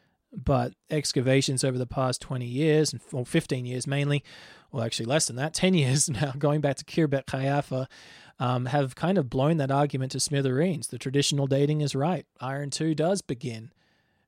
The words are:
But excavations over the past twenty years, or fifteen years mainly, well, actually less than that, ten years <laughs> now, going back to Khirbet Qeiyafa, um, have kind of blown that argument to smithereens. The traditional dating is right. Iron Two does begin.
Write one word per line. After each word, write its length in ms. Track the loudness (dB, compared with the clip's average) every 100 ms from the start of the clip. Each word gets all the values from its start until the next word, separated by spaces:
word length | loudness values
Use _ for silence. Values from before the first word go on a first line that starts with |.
| _ _ _
But 400 | -8 0 2 0 -6 -4
excavations 720 | -2 0 0 4 4 4 0
over 140 | 0 -2
the 100 | -4
past 320 | -2 -2 -2
twenty 280 | -6 -8 -4
years, 460 | 0 4 4 2 -2 -8
or 120 | -6 0
fifteen 400 | 0 0 -4 -4
years 220 | -6 -2
mainly, 340 | 0 2 0 -2 -20 -20 -20 _
well, 120 | -4
actually 220 | -4 -4 0
less 220 | 0 0
than 100 | -2
that, 160 | -4
ten 200 | 0 4
years 360 | 4 4 2 2
<laughs> 0 |
now, 240 | 0 -2 0
going 220 | 0 2
back 160 | 0 -2
to 100 | -4
Khirbet 400 | 0 2 2 -2
Qeiyafa, 640 | -4 0 0 -2 -4 -6 -12 -20 -20 -20 -4
um, 260 | -2 0 0
have 280 | 0 0 -2
kind 240 | 0 0
of 100 | 0
blown 280 | 0 2 2
that 120 | 2
argument 440 | 2 2 0 -4
to 60 | -4
smithereens. 680 | -2 0 2 2 2 0 -6
The 100 | -8
traditional 480 | -2 0 2 0 2
dating 360 | 2 4 2
is 120 | 0
right. 320 | 0 0 -2 -6 -10
Iron 300 | -8 -6 -6
Two 260 | -2 -2 0
does 260 | 0 0
begin. 500 | -2 -8 -6 -8 -12 _ _ _ _ _